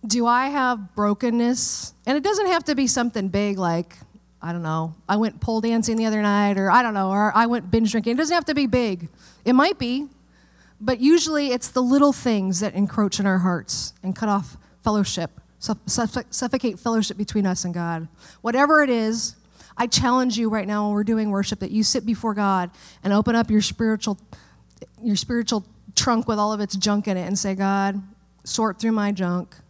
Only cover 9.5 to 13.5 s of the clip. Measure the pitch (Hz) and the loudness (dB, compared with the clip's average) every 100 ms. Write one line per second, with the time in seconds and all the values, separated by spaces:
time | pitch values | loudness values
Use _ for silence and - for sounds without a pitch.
9.5 | 254 302 403 240 254 294 - _ _ _ | 4 4 2 -2 -4 -6 -14 _ _ _
10.5 | _ - _ 214 247 262 339 320 302 285 | _ -20 _ -4 2 6 6 4 0 0
11.5 | 247 - - 247 277 285 277 254 214 190 | -2 -2 0 4 6 6 4 0 0 0
12.5 | 175 202 - 202 - 202 - 202 185 180 | -2 -2 -2 -2 0 0 0 0 2 2